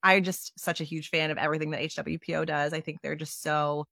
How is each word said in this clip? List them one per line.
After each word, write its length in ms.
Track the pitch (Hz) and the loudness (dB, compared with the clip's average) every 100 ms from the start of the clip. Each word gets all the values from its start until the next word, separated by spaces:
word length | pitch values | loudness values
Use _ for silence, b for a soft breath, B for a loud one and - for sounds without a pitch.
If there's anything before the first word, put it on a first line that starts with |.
I'm 200 | 190 190 | 8 8
just 280 | 185 180 - - | 6 -2 -8 -6
such 220 | - 170 | -4 -2
a 20 | |
huge 260 | 151 160 151 | -4 -6 -2
fan 220 | 160 156 | 0 0
of 60 | 151 | 0
everything 340 | 151 156 151 | 0 0 -2
that 100 | 151 | -4
H 140 | 156 - | -4 -4
W 240 | 151 160 | -4 -6
P 160 | - 160 | -2 -2
O 80 | |
does. 300 | 165 147 147 | 0 0 0
I 80 | 160 | -2
think 200 | 160 156 | -6 -8
they're 140 | 143 151 | -6 -6
just 260 | 156 - | -6 -6
so 440 | 156 151 147 147 151 | -2 0 2 0 -6